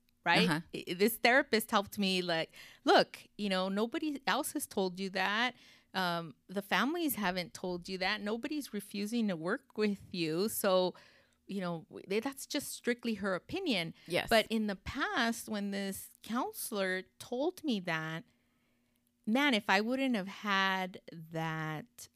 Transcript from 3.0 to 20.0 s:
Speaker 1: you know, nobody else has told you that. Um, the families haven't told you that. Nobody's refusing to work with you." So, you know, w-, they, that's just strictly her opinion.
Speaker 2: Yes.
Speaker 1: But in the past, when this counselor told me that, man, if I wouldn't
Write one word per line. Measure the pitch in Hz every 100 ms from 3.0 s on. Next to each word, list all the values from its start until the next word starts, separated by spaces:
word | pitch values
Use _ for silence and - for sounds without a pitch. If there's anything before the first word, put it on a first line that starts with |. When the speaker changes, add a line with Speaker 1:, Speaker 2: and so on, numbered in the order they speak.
| 180 - - -
Speaker 1:
you | 208
know, | 185 190
nobody | 196 226 220 311 285 -
else | 220 302
has | 302 -
told | - 185 180
you | 196
that. | 190 190 214 247 247 - - _ 190
Um, | 180 170 165 - -
the | 185
families | - 185 247 349 311 208
haven't | 185 185 170
told | - 185 175 175
you | 185
that. | 185 208
Nobody's | 202 233 294 302 247
refusing | 208 - 202 208 240 208
to | 165
work | 165 247 _ -
with | 214 202 -
you." | 180 160 160 220
So, | - 208 185 180 - - _ _ _ -
you | 196
know, | 175 170 -
w-, | - -
they, | 202
that's | 262 277 -
just | - -
strictly | - - 240 240 214
her | 196 175
opinion. | - 349 370 202 165 - -
Speaker 2:
Yes. | 170 -
Speaker 1:
But | 226 208
in | 226 214
the | 190
past, | - 254 370 370 233 226 -
when | 214 202
this | 196 196 190 - -
counselor | - 226 403 - - 208 190 185 - _
told | - 247 311 -
me | 311 208
that, | 175 160 160 160 - _ _ _ _ _ _ _ _ _ -
man, | 240 294
if | 214 -
I | 196
wouldn't | 220 262